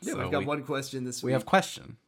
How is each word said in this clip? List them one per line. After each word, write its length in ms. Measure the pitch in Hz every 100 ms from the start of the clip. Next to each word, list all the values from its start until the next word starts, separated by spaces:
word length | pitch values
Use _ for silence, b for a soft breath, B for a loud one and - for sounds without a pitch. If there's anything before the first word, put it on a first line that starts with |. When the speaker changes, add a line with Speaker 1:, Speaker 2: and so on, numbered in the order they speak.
Speaker 1:
Yeah, 120 | -
Speaker 2:
So 60 | -
Speaker 1:
we've 80 | 92
got 80 | 143
Speaker 2:
we, 60 | 135
Speaker 1:
one 180 | 147
question 400 | 131 139 131 131
this 180 | 127 123
Speaker 2:
we 60 | 123
Speaker 1:
week. 60 |
Speaker 2:
have 120 | 131 -
question. 520 | 190 - - 62 117